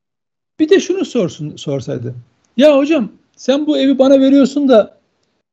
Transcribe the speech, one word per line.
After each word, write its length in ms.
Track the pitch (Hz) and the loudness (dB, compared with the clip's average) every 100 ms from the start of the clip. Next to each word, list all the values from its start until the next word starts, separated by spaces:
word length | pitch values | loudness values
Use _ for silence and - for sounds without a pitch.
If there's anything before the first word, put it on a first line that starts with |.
| _ _ _ _ _ - | _ _ _ _ _ -6
Bir 100 | 311 | 0
de 100 | 381 | 2
şunu 260 | - 381 294 | 0 -6 -4
sorsun, 500 | 247 175 - 151 - | -4 -4 -6 -14 -12
sorsaydı. 600 | 156 139 123 131 120 123 - _ _ - | -8 -8 -8 -10 -10 -14 -20 _ _ 0
"Ya 200 | 302 277 | 2 2
hocam 340 | 285 320 202 - _ _ | 0 -2 -4 -10 _ _
sen 320 | - 277 302 | -4 -2 -2
bu 100 | 277 | 0
evi 220 | 269 262 | 0 2
bana 200 | 269 277 | 4 4
veriyorsun 500 | 269 277 254 285 269 | 4 2 2 0 2
da 280 | 226 - _ _ _ _ _ _ | 2 2 _ _ _ _ _ _